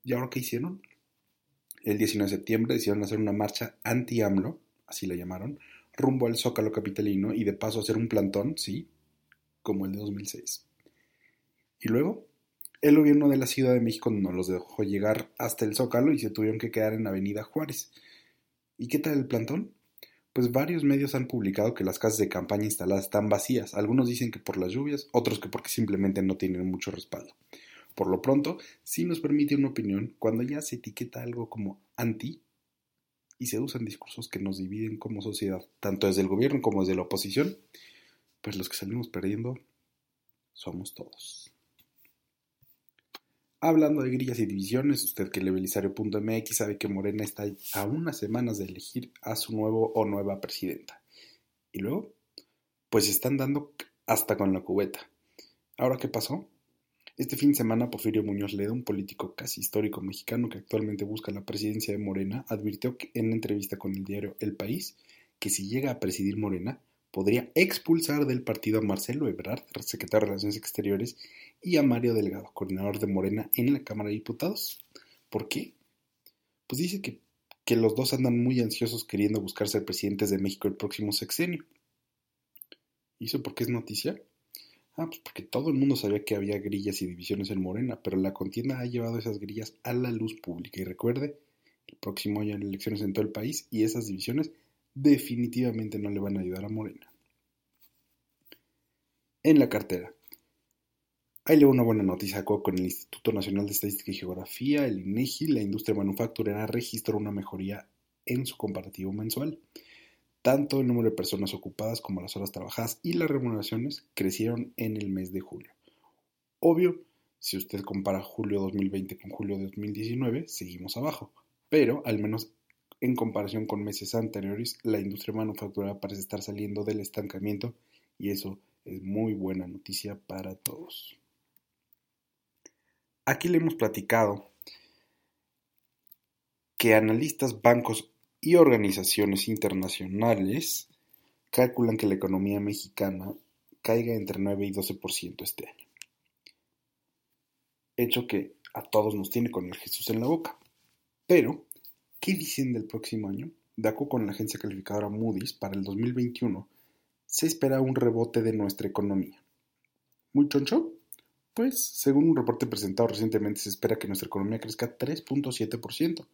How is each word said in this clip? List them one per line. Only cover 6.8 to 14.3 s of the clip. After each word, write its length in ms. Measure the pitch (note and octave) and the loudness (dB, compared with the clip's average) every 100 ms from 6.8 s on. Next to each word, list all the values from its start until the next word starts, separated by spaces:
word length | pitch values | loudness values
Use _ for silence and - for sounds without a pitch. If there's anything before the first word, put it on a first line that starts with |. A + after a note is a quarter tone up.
| G2+ F#2+ G#2 G2 G#2 A2+ | -4 -2 0 2 0 0
y 80 | |
de 100 | G#2 | 0
paso 280 | G2 A2 A2 | 0 -2 -2
hacer 160 | G#2 A2 | 0 0
un 100 | A#2 | 2
plantón, 500 | G#2+ G2 G2+ A#2+ D#3 | 2 2 0 -2 -4
sí, 300 | - A2 - _ _ _ _ _ _ _ | -6 -6 -8 _ _ _ _ _ _ _
como 240 | - G2 F#2+ | -2 -2 -2
el 60 | |
de 80 | G2+ | -4
dos 120 | G#2 | -6
mil 140 | G2+ - | -6 -8
seis. 380 | - - - _ _ _ _ _ _ _ _ _ _ _ _ | -10 -10 -12 _ _ _ _ _ _ _ _ _ _ _ _
Y 100 | A2+ | 0
luego, 360 | A2+ D#3+ G#3+ - _ _ _ - _ | 2 2 -2 -10 _ _ _ -20 _
el 160 | D3 D3+ | 8 10
gobierno 320 | D3 D3 D3 | 10 8 8
de 80 | C3+ | 4
la 100 | B2 | 2
Ciudad 260 | - C3 | 2 4
de 60 | B2 | 6
México 320 | A#2 A2 A#2+ | 4 0 0
no 220 | G#2+ F#2 | 2 0